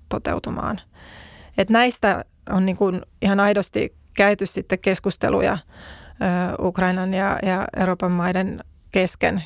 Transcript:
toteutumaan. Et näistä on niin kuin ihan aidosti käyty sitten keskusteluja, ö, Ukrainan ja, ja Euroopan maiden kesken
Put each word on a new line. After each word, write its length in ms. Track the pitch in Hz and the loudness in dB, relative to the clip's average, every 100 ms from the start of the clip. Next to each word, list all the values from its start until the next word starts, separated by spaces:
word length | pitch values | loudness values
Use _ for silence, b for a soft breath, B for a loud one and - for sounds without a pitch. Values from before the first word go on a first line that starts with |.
| - | -6
toteutumaan. 720 | - - - - - - 214 - B B B B B B - | -6 -4 -4 -6 -6 -6 -8 -12 B B B B B B -2
Et 120 | 196 | 2
näistä 540 | 226 247 - 208 - - _ - | 4 4 2 0 0 -6 _ -2
on 160 | 185 190 | 0 0
niin 100 | 185 | 2
kuin 260 | 196 180 - _ | 0 0 -8 _
ihan 180 | 196 196 | 0 4
aidosti 540 | 202 208 - - - - _ | 4 2 0 -2 -4 -8 _
käyty 320 | - 202 202 196 | 2 2 4 -2
sitten 320 | - - 185 | -6 -4 -2
keskusteluja, 720 | - 185 196 - - 196 196 | 0 0 -2 -2 0 2 2
ö, 1120 | 196 - - - - - - 185 180 180 - | 0 -6 -20 -20 -20 -20 -4 -2 0 -2 -2
Ukrainan 520 | 190 185 185 185 185 | -2 0 0 0 -2
ja, 240 | 190 196 - | 0 0 0
ja 220 | 190 185 - - | 0 -2 -2 -2
Euroopan 360 | 185 180 180 | -2 0 0
maiden 480 | 180 180 180 190 233 - - - | 0 0 0 -2 -6 -14 -20 -4
kesken 540 | 190 185 - 170 185 | 0 0 0 0 0